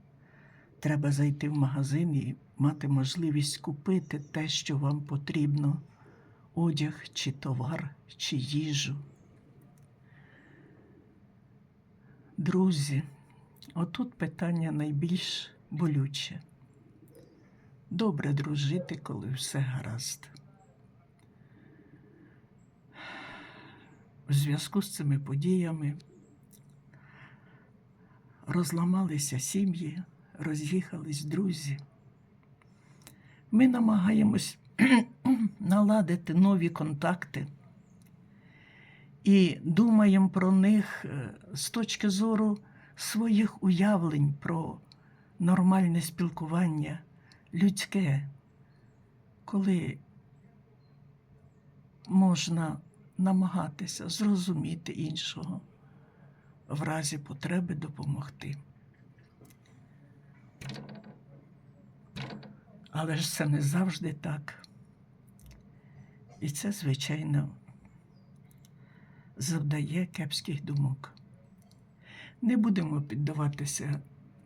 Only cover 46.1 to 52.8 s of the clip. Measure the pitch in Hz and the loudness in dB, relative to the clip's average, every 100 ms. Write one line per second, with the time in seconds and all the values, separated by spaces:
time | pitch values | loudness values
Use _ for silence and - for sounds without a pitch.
46.1 | - 175 - 156 165 180 156 151 170 - | -2 -4 -4 -4 0 0 0 -4 -6 -14
47.1 | - - - _ 170 196 190 - 202 175 | -20 -20 -20 _ 2 2 2 -2 0 2
48.1 | 139 - - _ _ - _ - _ _ | 0 -2 -12 _ _ -20 _ -20 _ _
49.1 | _ _ _ - 202 190 180 151 - - | _ _ _ -4 0 2 2 0 -6 -14
50.1 | - - - - - _ _ _ - - | -20 -20 -20 -20 -20 _ _ _ -20 -20
51.1 | - _ - - _ - - - _ - | -20 _ -20 -20 _ -20 -20 -20 _ 0
52.1 | 190 190 175 - 165 160 147 | 4 6 4 0 -2 -2 -6